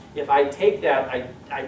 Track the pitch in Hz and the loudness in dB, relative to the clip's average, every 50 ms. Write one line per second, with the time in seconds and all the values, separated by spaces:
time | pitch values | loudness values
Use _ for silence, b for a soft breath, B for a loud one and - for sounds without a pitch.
0 | B B - 147 143 135 135 139 143 139 - - 196 208 - - - 156 135 131 | B B -10 -8 -2 2 2 4 4 2 0 0 2 2 2 2 2 0 0 0
1 | - 127 131 127 123 123 - - - - 143 135 135 | 0 -2 -6 -8 -8 -10 -14 -18 -14 -12 -10 -8 -8